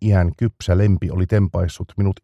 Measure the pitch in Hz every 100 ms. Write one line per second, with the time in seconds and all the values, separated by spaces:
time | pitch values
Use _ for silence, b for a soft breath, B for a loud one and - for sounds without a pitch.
0 | 107 98 87 - 117 - - 90 104 90
1 | 87 90 90 104 95 87 87 - 90 -
2 | 98 -